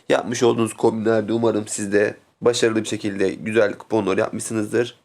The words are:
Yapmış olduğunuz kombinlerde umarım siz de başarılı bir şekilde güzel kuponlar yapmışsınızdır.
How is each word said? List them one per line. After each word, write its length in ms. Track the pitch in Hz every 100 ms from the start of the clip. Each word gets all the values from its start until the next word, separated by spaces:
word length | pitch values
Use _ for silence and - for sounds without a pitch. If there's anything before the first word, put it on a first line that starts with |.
| -
Yapmış 340 | 139 - 120
olduğunuz 300 | 123 120 110
kombinlerde 600 | - 113 113 107 113 104
umarım 340 | 113 113 104 107
siz 260 | - 101
de 240 | 101 104 - _ -
başarılı 420 | 127 120 117 110
bir 60 | 107
şekilde 400 | 104 107 98 95
güzel 440 | - 101 110 101
kuponlar 440 | - - 110 95 98
yapmışsınızdır. 840 | 110 107 - 113 104 110 120 -